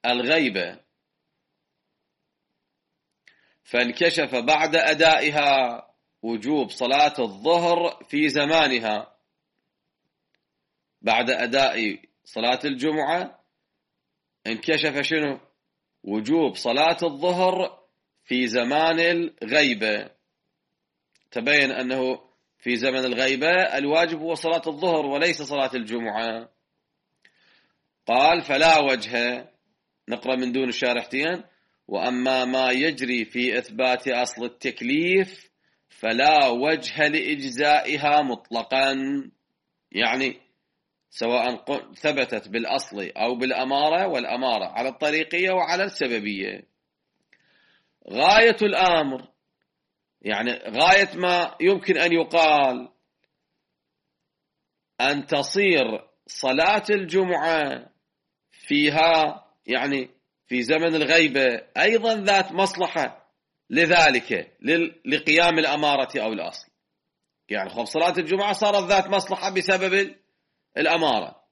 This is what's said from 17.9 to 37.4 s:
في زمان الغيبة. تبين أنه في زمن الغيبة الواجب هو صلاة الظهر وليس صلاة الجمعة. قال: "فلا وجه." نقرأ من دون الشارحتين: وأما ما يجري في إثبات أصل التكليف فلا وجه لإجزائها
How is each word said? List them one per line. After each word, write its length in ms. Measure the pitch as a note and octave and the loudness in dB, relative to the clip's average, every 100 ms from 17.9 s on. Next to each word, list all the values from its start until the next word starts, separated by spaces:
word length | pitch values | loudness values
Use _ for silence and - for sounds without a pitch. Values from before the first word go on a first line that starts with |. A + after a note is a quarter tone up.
| _ _ _ | _ _ _
في 240 | - B2+ B2 | -4 -2 0
زمان 520 | A#2+ A#2+ D3 D#3+ E3 E3+ E3+ E3+ _ | 0 0 2 2 2 2 0 -4 _
الغيبة. 680 | A2 D3 C#3+ A2 A2 G#2 G#2 _ _ _ _ _ _ _ _ _ _ _ _ | -2 2 2 2 -2 -2 -6 _ _ _ _ _ _ _ _ _ _ _ _
تبين 400 | B2 A#2+ D3 C3+ | -6 0 2 2
أنه 480 | B2 B2+ C3 B2+ B2+ _ _ _ _ A#2+ | -2 -4 -2 -2 -4 _ _ _ _ -4
في 100 | A#2+ | -2
زمن 300 | C3 C3 B2+ | 0 -2 -2
الغيبة 460 | A#2+ C3 C3+ D#3 F3+ F#3 C#3 | 0 0 0 2 2 2 -2
الواجب 420 | C#3+ D#3+ E3 D#3+ | 0 2 0 -2
هو 140 | D#3+ | -6
صلاة 280 | D#3 E3 E3 D#3+ | -4 -2 -2 -4
الظهر 380 | D3 F3 D#3+ C#3+ | -4 0 0 -2
وليس 360 | C#3+ E3+ E3 | 0 -2 -2
صلاة 300 | C#3 C#3+ C3 | -6 -4 -2
الجمعة. 760 | B2+ G#2+ A#2 A2+ G#2+ A2+ A2+ A#2 _ _ _ _ _ _ _ _ _ _ _ _ _ _ _ - | -4 -6 -6 -6 -6 -6 -8 -12 _ _ _ _ _ _ _ _ _ _ _ _ _ _ _ -2
قال: 340 | A#2+ D3 E3+ | 4 4 2
"فلا 380 | - C#3 E3 D#3+ | 0 2 6 6
وجه." 680 | C#3+ B2+ G#2+ A#2+ A#2+ B2 - _ _ _ _ _ - | 4 -2 -2 -4 -2 -4 -12 _ _ _ _ _ -10
نقرأ 260 | A#2 C3 B2+ | -8 -2 -2
من 160 | B2+ | -2
دون 180 | B2+ B2+ | -2 -4
الشارحتين: 760 | A2+ B2+ A#2+ - C3 D#3 F3+ - _ _ _ - | -2 -2 -2 -4 -6 -4 -6 -12 _ _ _ -8
وأما 580 | G2 B2 B2 C3 C3 B2+ | -4 -2 -2 0 0 0
ما 260 | C3 C3 | 0 0
يجري 540 | B2+ D#3 C3+ B2+ B2 A2 | 2 0 -2 -4 -4 -4
في 320 | B2 B2 A#2 | -4 -2 -4
إثبات 500 | B2 A2 B2+ B2 C3+ | -6 -4 -2 0 -2
أصل 380 | B2 B2 - A#2+ | -2 -4 -6 -12
التكليف 1040 | - C3+ - A#2 D3 F3 F#3+ F#3+ - _ _ _ _ _ | -8 -10 -8 -4 -2 2 2 0 -8 _ _ _ _ _
فلا 580 | _ A2 A#2+ D3 D3+ C3+ | _ -4 2 4 6 4
وجه 600 | A#2+ C#3+ D#3+ - D#3 D3+ | 2 0 -2 -4 0 0
لإجزائها 1120 | D#3 C#3 D3 | 0 -2 -6